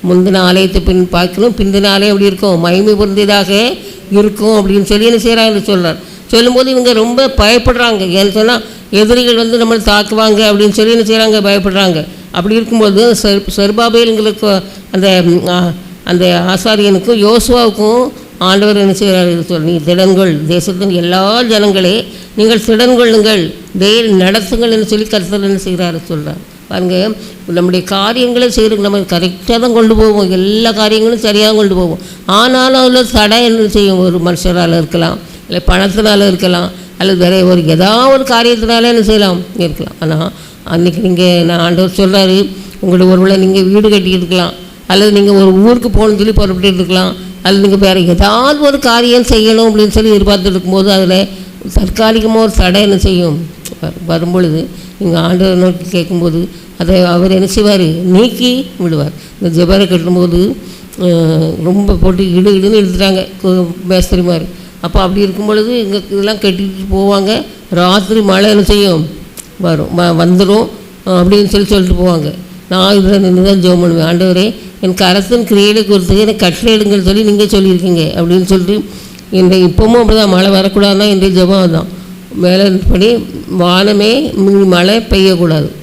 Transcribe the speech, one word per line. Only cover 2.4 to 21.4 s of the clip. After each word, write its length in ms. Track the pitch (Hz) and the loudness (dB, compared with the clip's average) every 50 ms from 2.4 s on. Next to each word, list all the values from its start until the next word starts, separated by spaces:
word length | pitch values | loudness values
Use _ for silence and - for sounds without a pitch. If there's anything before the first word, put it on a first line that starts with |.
| - 202 185 170 | -2 0 0 0
மகிமை 340 | 170 175 175 185 202 214 214 | 0 0 0 2 2 2 2
பொருந்தியதாக 800 | 202 208 202 196 208 208 196 202 202 190 175 196 202 233 247 370 - - - - - - - | 2 0 -2 0 -2 0 0 0 0 0 0 -2 -2 -2 -2 -4 -8 -12 -18 -20 -20 -10 -2
இருக்கும்" 460 | - 202 208 214 208 208 208 220 220 214 | 0 2 2 2 -2 -2 -2 0 0 0
அப்படின்னு 240 | 196 190 196 202 196 | 0 0 0 0 0
சொல்லி 240 | 180 208 208 220 | 0 0 0 2
என்ன 120 | 233 233 226 | 2 2 2
செய்றாரு, 340 | 196 233 233 226 226 220 214 | 0 0 0 2 0 0 0
சொல்றார். 440 | 202 - - 202 185 175 165 160 - - - - - - | -2 -2 -2 -2 -2 -2 -2 -4 -6 -12 -18 -20 -20 -8
சொல்லும்போது 440 | - - 226 233 247 247 247 262 254 | -2 0 2 2 2 2 2 0 0
இவங்க 220 | 262 254 247 247 240 | 0 0 0 0 0
ரொம்ப 340 | 220 220 233 240 254 269 | 0 0 0 0 0 -2
பயப்படுறாங்க. 760 | 262 269 - 208 208 233 247 226 240 247 220 240 240 220 202 | 0 0 0 0 2 2 0 0 0 -2 0 0 -2 -2 -2
ஏன்னு 300 | 190 185 175 190 196 202 | -4 -2 0 0 0 0
சொன்னா, 300 | 190 214 220 226 247 226 226 - - - - - | 0 0 0 0 0 -2 -4 -10 -18 -20 -12 -4
எதிரிகள் 460 | - 196 220 214 240 247 247 240 240 | 0 0 2 2 2 2 2 0 0
வந்து 280 | 226 233 226 226 240 233 | 0 0 -2 0 -2 0
நம்மளை 140 | 226 233 226 | 0 0 0
தாக்குவாங்க 680 | 202 220 202 208 208 208 220 214 220 220 214 202 220 214 208 | 0 0 0 0 -2 -2 -2 0 2 2 2 2 2 2 2
அப்படின்னு 180 | 202 208 208 | 2 2 2
சொல்லி 280 | 202 220 214 220 233 233 | 2 2 0 2 2 0
என்ன 60 | 226 | 2
செய்றாங்க, 380 | 202 220 220 220 220 214 214 202 | 0 0 0 2 0 0 0 0
பயப்படுறாங்க. 600 | 202 202 202 185 202 185 190 196 185 175 156 151 - - - - - | 0 0 0 0 -2 -2 0 0 0 0 -2 -4 -8 -12 -20 -20 -10
அப்படி 240 | - - 175 208 220 | -8 -6 -2 0 0
இருக்கும்போது 640 | 226 226 220 233 226 214 208 196 202 226 240 226 - - | 0 0 0 0 0 2 2 2 2 2 2 2 2 0
செர்-, 240 | 214 202 196 202 - - | 0 0 0 -2 -4 -4
செருபாபேலுங்களுக்கு 1040 | - 202 202 208 226 233 233 226 233 233 226 220 214 214 220 208 214 226 208 196 190 185 - - - - - | -2 -2 0 0 0 0 2 2 2 2 2 0 0 -2 -2 -2 -2 -2 0 0 -2 -4 -8 -16 -20 -18 -6
அந்த, 320 | - 185 185 196 185 185 175 | -4 0 0 2 2 2 2
ம், 240 | 170 170 175 - 185 | 2 2 0 0 -2
ஆ, 240 | 180 180 180 175 160 - - - - - - | -2 -2 -2 -4 -6 -8 -14 -18 -20 -14 -6
அந்த 380 | - 175 175 180 180 175 175 175 | -4 -2 0 2 2 0 0 -2
ஆசாரியனுக்கும் 800 | 180 190 185 - 226 220 208 208 202 196 185 190 - 240 220 202 | -2 -4 -2 -2 -2 0 2 2 2 2 0 2 0 0 2 2
யோசுவாவுக்கும் 840 | 208 226 240 220 - 247 247 233 226 196 - 208 214 226 247 254 - - - - - - - | 2 2 2 2 2 0 2 2 0 0 0 -2 0 0 0 -2 -2 -6 -12 -20 -20 -10 -4
ஆண்டவர் 380 | 175 185 190 196 208 214 208 | -2 0 0 2 2 2 2
என்ன 160 | 202 196 196 190 | 2 2 0 0
செய்றாரு, 520 | 190 208 202 190 185 180 175 170 170 165 | 0 0 0 2 2 0 0 -2 -2 -4
சொல், 160 | - 175 165 151 | -4 -4 -4 -2
"நீ 180 | 165 175 165 147 | -2 -2 -2 0
திடன்கொள், 600 | 160 175 180 190 190 190 185 190 185 160 147 156 | 0 0 2 2 2 2 2 2 0 0 -2 -2
தேசத்தின் 440 | 151 175 175 - - 185 180 202 196 | -2 -2 -2 -2 -4 -6 -4 -4 -2
எல்லா 520 | 185 175 170 170 180 185 190 196 220 240 | -2 -2 -2 0 0 0 0 0 0 -2